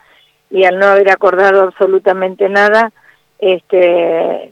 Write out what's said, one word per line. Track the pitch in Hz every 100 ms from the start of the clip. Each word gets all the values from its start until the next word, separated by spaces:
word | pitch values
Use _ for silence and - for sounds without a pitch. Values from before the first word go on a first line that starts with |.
| _ _ _ _ -
y | 190
al | 185 185
no | 202
haber | 196 196
acordado | 185 196 180 196 196
absolutamente | 185 - 190 190 202 190 185 185 196
nada, | 202 208 220 226 - _ _ _ -
este, | 190 180 - 190 175 175 170 165 180 160 -